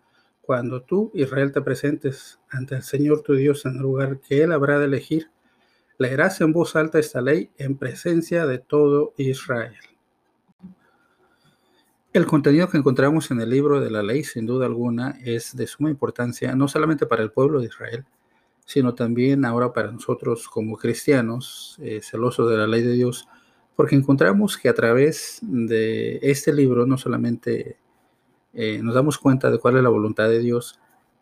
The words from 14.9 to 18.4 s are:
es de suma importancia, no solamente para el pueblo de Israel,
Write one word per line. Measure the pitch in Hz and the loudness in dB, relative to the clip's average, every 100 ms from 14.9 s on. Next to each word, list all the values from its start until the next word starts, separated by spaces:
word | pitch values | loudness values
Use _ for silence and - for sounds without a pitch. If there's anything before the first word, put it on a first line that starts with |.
| 117 131 - | -4 -6 -8
es | 123 117 - 127 | -6 -6 -6 -8
de | 113 | -10
suma | - 151 | -4 -4
importancia, | 143 - - 123 120 127 131 | -2 -4 -4 -6 -4 -4 0
no | 139 | 0
solamente | 156 156 151 - | 0 0 0 0
para | 113 | 0
el | 107 | 0
pueblo | - 139 147 | 0 2 0
de | 113 | -4
Israel, | - 117 117 - _ _ _ | -8 -12 -12 -14 _ _ _